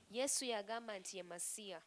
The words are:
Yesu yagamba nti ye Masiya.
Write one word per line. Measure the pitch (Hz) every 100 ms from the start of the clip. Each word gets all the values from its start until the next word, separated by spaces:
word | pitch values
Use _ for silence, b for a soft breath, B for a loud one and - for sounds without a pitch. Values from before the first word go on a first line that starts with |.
| -
Yesu | 214 269 - 262
yagamba | 220 202 226 226 202
nti | 185 190
ye |
Masiya. | 175 175 - - 208 165